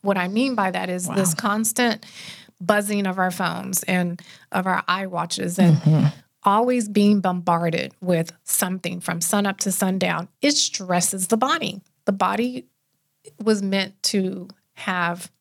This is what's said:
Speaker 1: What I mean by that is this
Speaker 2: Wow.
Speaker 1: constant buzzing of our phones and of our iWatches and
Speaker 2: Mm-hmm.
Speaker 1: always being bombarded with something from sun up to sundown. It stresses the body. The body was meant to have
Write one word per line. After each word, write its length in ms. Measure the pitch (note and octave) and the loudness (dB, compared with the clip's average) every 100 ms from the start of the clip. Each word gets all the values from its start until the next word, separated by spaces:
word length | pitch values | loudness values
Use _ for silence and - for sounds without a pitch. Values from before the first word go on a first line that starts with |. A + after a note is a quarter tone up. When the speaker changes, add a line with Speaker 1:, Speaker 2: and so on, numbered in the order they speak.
Speaker 1:
What 140 | G3+ G3 | 0 0
I 100 | F3+ | 0
mean 260 | G#3+ C4+ | 0 0
by 160 | A#3 F#3+ | 0 0
that 180 | F#3 F#3 | -2 -4
is 160 | F3+ F3+ | -4 -2
this 220 | G3 F#3 | 0 0
Speaker 2:
Wow. 100 | D#3+ | 0
Speaker 1:
constant 640 | G#3+ G#3+ A3 - A#3+ G#3+ - - - - - _ | 0 0 -2 0 0 0 -8 -18 -18 -18 -20 _
buzzing 460 | F3 G#3 G3+ G#3 G3 | 2 2 2 -2 -2
of 100 | F#3 | 0
our 140 | F#3 | 0
phones 520 | F3+ F3+ F3 F#3+ F#3 | 0 -4 -4 -4 -4
and 380 | - F3+ F3 F3 - - _ | 0 0 0 -6 -14 -20 _
of 160 | G3 F#3 | -2 0
our 160 | F3+ | -2
iWatches 760 | - F#3 F#3+ E3+ F3 - F#3 F3 | 0 -2 -2 -6 -6 -4 -4 4
and 200 | F3 D3+ | 6 6
Speaker 2:
Mm-hmm. 280 | D3+ D#3 D3 - _ _ | 4 4 4 0 _ _
Speaker 1:
always 440 | G3+ G#3 B3 B3 G#3 | 2 4 4 0 2
being 320 | G#3 G3+ G#3 | 4 4 4
bombarded 720 | F#3 F3+ F3 E3+ E3+ D#3+ - _ | 2 -2 0 2 0 -2 -6 _
with 320 | F3+ E3+ E3 - | 0 0 -2 -8
something 580 | - - F#3 F#3 F3 F3+ | -6 -2 -2 -4 -6 -6
from 200 | - E3+ | -6 -4
sun 260 | - G#3 G3+ | -2 0 0
up 100 | G3 | -2
to 100 | G3 | -4
sundown. 560 | F#3+ F#3+ F#3+ F3+ E3 F3 _ | 0 -2 0 -2 -2 -6 _
It 100 | C#4+ | 0
stresses 760 | D4 - - F#3 F3 F3 F#3+ F#3 | 2 -2 -6 -2 0 0 -4 -2
the 100 | A3 | 0
body. 440 | C4 E4 D#4+ G3 _ _ | 2 0 -4 -10 _ _
The 60 | - | -4
body 560 | G3 F#3 G#3 B3 B3+ - _ _ _ _ _ - _ | 0 0 0 -4 -6 -14 _ _ _ _ _ -20 _
was 180 | A3 G#3+ | 0 0
meant 380 | G3 G3 F#3+ _ | 0 -2 -2 _
to 460 | - G3+ F#3 F#3+ F#3 - _ | -2 0 -2 -4 -12 -20 _
have 560 | - - F3+ F3 F3 - _ | -10 -4 -2 -2 -4 -12 _